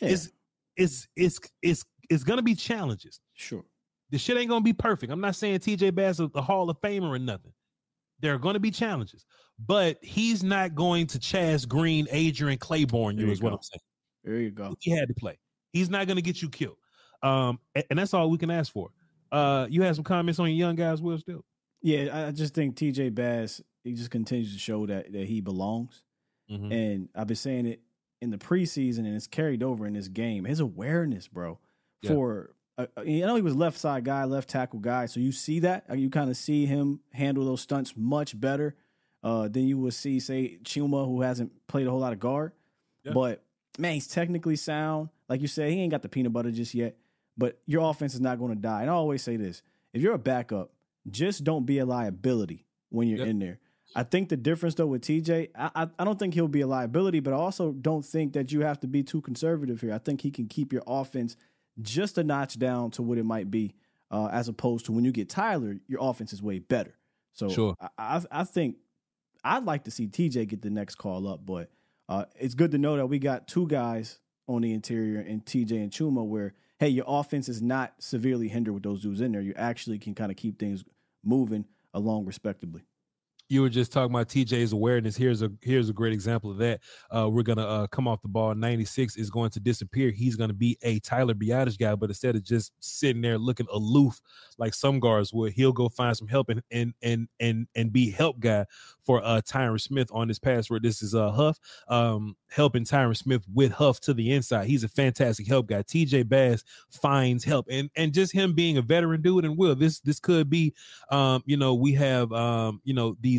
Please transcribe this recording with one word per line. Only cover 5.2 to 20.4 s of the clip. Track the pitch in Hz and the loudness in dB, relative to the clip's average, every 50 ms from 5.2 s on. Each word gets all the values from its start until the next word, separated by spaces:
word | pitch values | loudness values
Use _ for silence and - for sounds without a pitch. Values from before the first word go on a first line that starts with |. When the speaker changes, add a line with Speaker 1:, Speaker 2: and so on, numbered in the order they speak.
Speaker 2:
not | 202 202 180 | -2 -2 -2
saying | - 214 208 196 180 | -2 -2 0 0 0
T | - 220 208 | 0 -2 0
J | 175 196 190 | 2 2 2
Bass | 175 185 196 190 175 156 | 4 2 2 2 2 0
is | 165 143 - | -2 -2 -2
a | 143 | -2
Hall | 131 156 196 190 180 170 | 0 0 0 0 0 -2
of | 160 - | -4 -2
Famer | - 208 202 196 180 156 | -2 -2 -2 -2 -2 -2
or | 131 127 | -2 -2
nothing. | 131 123 104 - - - - _ _ _ _ _ _ _ _ _ _ _ _ - | -4 -4 -6 -8 -10 -18 -20 _ _ _ _ _ _ _ _ _ _ _ _ -4
There | - 151 | 0 0
are | 143 127 | 0 2
gonna | 123 185 202 202 | 0 0 0 2
be | 202 220 | 0 0
challenges, | 175 - 233 220 190 131 107 - - - _ _ _ _ _ _ _ - | 0 0 -2 -2 -2 -4 -4 -6 -10 -20 _ _ _ _ _ _ _ -10
but | 110 107 202 208 185 165 147 - | 0 2 4 4 4 4 2 -2
he's | - - - 208 220 233 226 190 185 | -8 -4 -2 0 2 2 2 2 2
not | 190 196 196 185 180 156 | 2 2 2 0 0 0
going | 143 175 180 175 170 165 - | 2 2 4 4 2 2 0
to | - 123 | -2 -6
Chaz | - - - 190 175 160 156 143 123 117 | -4 0 0 2 4 4 2 2 0 0
Green, | 127 151 165 165 160 156 147 - | 0 2 4 4 4 2 2 2
Adrian | 139 151 160 160 139 120 147 143 135 | 2 2 2 2 2 0 0 0 0
Claiborne | 123 - - 160 160 147 131 120 117 113 107 104 | -2 -2 -2 2 2 2 4 2 2 2 0 0
you | 107 | 0
Speaker 1:
There | 107 | 2
you | 104 | 0
Speaker 2:
is | 101 92 | 2 2
what | 113 113 | 0 -2
Speaker 1:
go. | 104 | -2
Speaker 2:
I'm | - | -2
saying. | - - - - _ _ _ _ _ _ _ _ | -10 -12 -16 -16 _ _ _ _ _ _ _ _
Speaker 1:
There | - 110 110 117 | -8 -6 -4 -4
you | 117 107 | -4 -4
go. | 101 107 98 98 92 - | -6 -8 -10 -10 -10 -6
Speaker 2:
He | - 170 | -2 0
had | 170 156 139 120 | 2 2 2 2
to | 117 | 0
play. | - 113 92 76 _ _ _ _ _ _ _ | 0 -2 -8 -10 _ _ _ _ _ _ _
He's | - 175 185 175 | 0 0 0 2
not | 196 196 196 | 0 -2 0
gonna | 185 190 180 | 0 0 0
get | 165 180 175 - | 0 -2 -2 -4
you | 170 147 | -6 -8
killed. | - - 143 98 - _ _ _ _ _ _ _ _ - - | -4 -6 -6 -6 -6 _ _ _ _ _ _ _ _ -2 2
Um, | 135 135 135 131 123 123 - _ _ - | 2 4 4 2 0 -2 -4 _ _ -4
a-, | 139 - - | -4 -2 0
and | 151 165 | 0 0
that's | 196 190 - | 0 2 2
all | 180 165 160 | 2 4 4
we | 165 160 | 2 0
can | 165 160 | 0 -2
ask | 170 165 147 - | -2 -2 -2 -4
for. | - 104 87 - _ _ _ _ _ _ _ - | -6 -8 -10 -10 _ _ _ _ _ _ _ -2
Uh, | 143 147 143 139 139 135 131 110 | 0 2 4 4 4 2 0 0
you | 151 175 | 2 2
had | 190 180 160 | 2 2 2
some | 151 147 | 0 -2
comments | - 185 175 170 170 160 | 0 0 0 2 0 0
on | 180 | 0